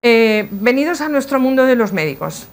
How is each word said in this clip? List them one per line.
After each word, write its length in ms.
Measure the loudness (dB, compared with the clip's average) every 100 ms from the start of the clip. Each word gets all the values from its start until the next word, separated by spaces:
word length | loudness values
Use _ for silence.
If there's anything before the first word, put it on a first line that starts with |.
Eh, 440 | 2 4 4 0 -4
venidos 500 | -2 0 0 0 -2
a 80 | -2
nuestro 300 | -2 -2 -2
mundo 260 | 0 2
de 120 | 2 2
los 160 | 0
médicos. 560 | -2 -4 -6 -8 -10 -16